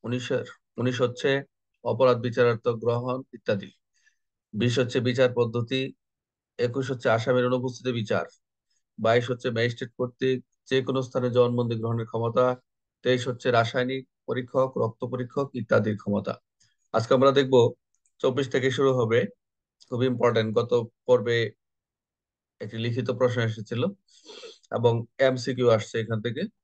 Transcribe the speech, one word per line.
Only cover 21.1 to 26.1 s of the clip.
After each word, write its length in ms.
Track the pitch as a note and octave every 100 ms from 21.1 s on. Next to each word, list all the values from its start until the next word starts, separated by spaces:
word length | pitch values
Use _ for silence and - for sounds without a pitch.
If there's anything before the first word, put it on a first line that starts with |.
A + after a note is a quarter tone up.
| B2 A2+ A#2 G#2+ _ _ _ _ _ _ _ _ _ _ _
একটি 160 | G#2+ A2+
লিখিত 300 | A#2 A#2+ A2+
প্রশ্ন 300 | - B2+ A#2+
এসেছিল 400 | A2+ A2 G#2 A#2+ E3+ G3 _ _ - - - - _
এবং 220 | B2 A#2 A#2 A#2 -
এমসিকিউ 500 | C3 B2+ C3 B2 A#2+
আসছে 280 | A2 A2 A#2
এখান 200 | A2